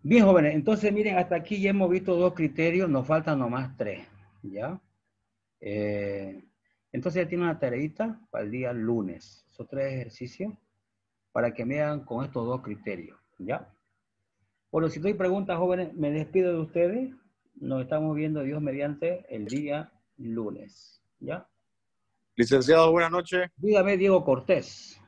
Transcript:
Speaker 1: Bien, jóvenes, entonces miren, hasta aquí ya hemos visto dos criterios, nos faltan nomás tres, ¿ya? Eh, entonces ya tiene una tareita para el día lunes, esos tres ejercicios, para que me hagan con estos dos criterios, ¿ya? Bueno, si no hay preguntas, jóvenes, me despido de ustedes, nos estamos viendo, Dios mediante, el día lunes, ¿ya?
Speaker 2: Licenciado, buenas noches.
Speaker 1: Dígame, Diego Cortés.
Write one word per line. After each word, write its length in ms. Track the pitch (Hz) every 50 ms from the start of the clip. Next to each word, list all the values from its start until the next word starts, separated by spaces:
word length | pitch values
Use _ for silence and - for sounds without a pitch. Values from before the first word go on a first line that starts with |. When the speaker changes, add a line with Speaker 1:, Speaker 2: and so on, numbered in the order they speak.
Speaker 1:
Bien, 220 | - 143 220 240 214
jóvenes, 300 | 196 185 175 151 151 151
entonces 380 | 156 143 220 220 214 208 208
miren, 260 | 202 208 214 214 190 180
hasta 160 | 180 180 175
aquí 240 | 165 165 - 214 202
ya 100 | 196 196
hemos 200 | 196 196 190 175
visto 240 | 180 185 185 190 180
dos 180 | 170 180 180 180
criterios, 540 | 175 160 147 135 - 160 170 170 180 190 170
nos 180 | 143 135 131
faltan 320 | 135 156 160 160 165 151 135
nomás 380 | 127 117 120 127 131 131 -
tres, 300 | - 120 104 92 87 85 - - - - _ _ _
¿ya? 380 | - - 95 101 113 147 185 190 _ _ _ _ _ _ _ _ _ _ _ _ _ _ _ _
Eh, 840 | - 104 101 104 104 104 104 101 101 101 101 101 98 95 - - - _ _ _ _ _ _ _ _ _
entonces 320 | - 123 127 180 160 185 175
ya 40 | -
tiene 160 | 180 175 175
una 140 | 170 156 -
tareita 640 | - 127 120 127 147 151 - - 214 226 220 - - _
para 140 | - 113 107
el 60 | 104
día 200 | 113 127 127 123
lunes, 720 | 123 117 110 113 120 113 101 92 82 78 - - - _ _ _
esos 160 | _ - 117 _
tres 260 | - 139 139 135 135
ejercicios, 580 | 131 120 117 - - 123 123 - - 185 220 208 _ _ _ _ _ _ _ _ _ _ _ _ _ _ _
para 200 | _ 110 117 120
que 120 | 117 - 117
me 160 | 120 139 147
hagan 240 | 151 147 151 143 131
con 200 | - 117 117 139
estos 220 | 131 131 123 113
dos 160 | 120 127 131
criterios, 560 | 131 113 104 104 - 110 98 87 80 - - _ _ _ _ _
¿ya? 300 | 92 101 135 - - - _ _ _ _ _ _ _ _ _ _ _ _ _ _ _ _ _ _ _ _
Bueno, 180 | - 156 160 160
si 120 | 160 156
no 80 | 156 190
hay 60 | -
preguntas, 440 | 175 185 180 185 202 190 196 180 165
jóvenes, 340 | 180 180 180 180 180 160 -
me 180 | 165 151 143
despido 400 | 147 156 151 151 - 190 185 180
de 80 | 175 160
ustedes, 500 | 156 160 - 170 175 175 208 247 262 262 - - _ _ _ _ _ _ _
nos 260 | - - 131 135 131
estamos 320 | 131 131 156 151 156 156 151
viendo, 280 | 151 156 156 156 151
Dios 200 | 139 135 147 151
mediante, 640 | 151 143 135 139 143 147 147 143 165 170 180 180 - - 127
el 120 | 110 107
día 440 | 101 123 143 147 143 143 151 160 - _ _ _ _ _ -
lunes, 840 | 120 117 113 117 110 104 95 - - - _ - - - _ _ _ _ _ _
¿ya? 300 | - 135 156 185 - _ _ _ _ _ _ _ _ _ _ _ _ _ _ _ _ _ _
Speaker 2:
Licenciado, 560 | - 120 117 139 135 127 135 160 165 165 165
buenas 180 | 165 175 170 165
noches. 400 | 165 180 170 165 180 180 180 180 _
Speaker 1:
Dígame, 400 | - 156 208 214 196 185 196 202
Diego 260 | 185 190 196 190 180 -
Cortés. 760 | 143 131 127 - - 185 143 - - - - - - - - -